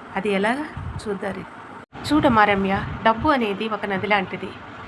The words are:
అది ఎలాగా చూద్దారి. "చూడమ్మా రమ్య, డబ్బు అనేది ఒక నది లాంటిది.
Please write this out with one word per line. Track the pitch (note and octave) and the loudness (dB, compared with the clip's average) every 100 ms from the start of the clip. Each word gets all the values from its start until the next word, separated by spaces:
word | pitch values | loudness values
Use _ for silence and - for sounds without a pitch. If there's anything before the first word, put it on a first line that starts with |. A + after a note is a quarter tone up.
| - G3 | -8 -4
అది | G3+ | 0
ఎలాగా | G3 G#3 C4 D4+ - - - A3 | 2 2 0 -4 -8 -10 -8 -6
చూద్దారి. | F#3+ G3+ F#3+ F3 - - - - - - | -6 -6 -8 -12 -16 -18 -18 -18 -12 2
"చూడమ్మా | D4 D4+ A3 | 4 6 8
రమ్య, | G#3 G3+ G3 G3 G#3+ - | 8 6 2 0 -2 0
డబ్బు | A3 A3+ C4+ | 2 2 2
అనేది | C#4 A3 G3 A3 | 2 0 -2 -4
ఒక | G#3 G3+ | -4 -2
నది | F#3+ G3 | -2 2
లాంటిది. | G#3 F#3 F#3 - - - - | 0 0 -6 -10 -12 -16 -16